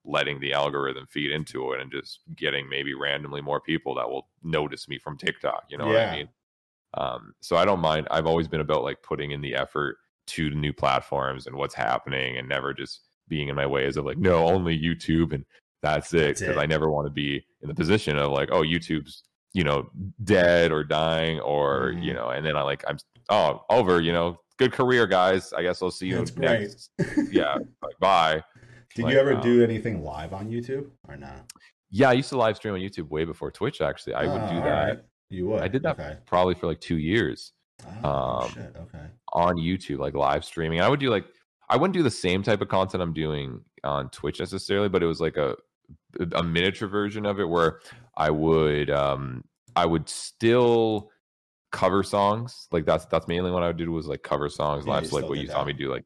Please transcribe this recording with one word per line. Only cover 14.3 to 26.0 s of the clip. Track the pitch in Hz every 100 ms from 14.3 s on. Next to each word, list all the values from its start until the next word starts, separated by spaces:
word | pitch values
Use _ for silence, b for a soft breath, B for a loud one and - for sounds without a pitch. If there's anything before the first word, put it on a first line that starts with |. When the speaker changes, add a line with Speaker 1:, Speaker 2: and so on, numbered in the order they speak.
| 85 82
Speaker 1:
only | 95 87 80
YouTube | 82 82 - 80 82
and | 73 - b _ _
that's | 76 76 -
it." | 85 73
Speaker 2:
That's | -
Speaker 1:
'Cause | 90 76
Speaker 2:
it. |
Speaker 1:
I | 76
never | 78 78
wanna | 73 73
be | 71 71 71 - _
in | 73
the | 78
position | 80 107 - 73
of, | 71
like, | 69 69
"Oh, | 87
YouTube's, | 78 85 - 78 73 - _ _ _
you | 95
know, | 76 71 60 - 95 -
dead | 101 95 87 87 85
or | 78
dying," | 76 78 80 80 82 80
or, | 65 73 71 67 65
Speaker 2:
Mm-hmm. | 87
Speaker 1:
you | 73
know, | 62 60
and | 67 78
then | 73
I, |
like, | 71 71 -
I'm, | 73 - _ -
"Oh, | 104 78 - -
over, | 120 95 87
you | 82
know, | 85 85 85 _ -
good | 127
career, | - 127 123 107
guys. | 92 92 92 -
I | -
guess | 87 90
I'll | 92
see | -